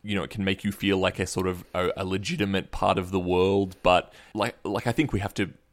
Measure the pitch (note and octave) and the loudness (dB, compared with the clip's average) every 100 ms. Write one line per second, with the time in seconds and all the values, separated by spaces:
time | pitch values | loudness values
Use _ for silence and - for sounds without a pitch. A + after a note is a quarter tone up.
0 | G#2 G2 C#2+ A2 F#2+ F#2+ G2+ - G2+ F#2+ | -4 -4 -4 -4 -2 -2 -4 -2 2 2
1 | F#2 - F#2 - F#2 F2+ - F2+ F2+ - | 2 0 -4 -2 -2 -4 -6 -2 -2 -2
2 | F#2+ F#2+ G2 F3 G2+ F#2+ - - G2 F#2+ | -2 -4 -4 -2 0 0 -2 0 2 2
3 | F2+ F#2+ F2+ F2+ F#2+ G2 G2 F#2 - F2 | 0 -2 2 2 4 2 0 0 4 4
4 | - - - G#2+ G#2 - - G2 A#2+ A#2 | 2 -16 -10 -4 -4 -4 -4 -2 -2 0
5 | D3 G#2 G2+ - F#2 - _ | 0 0 -4 -4 -6 -6 _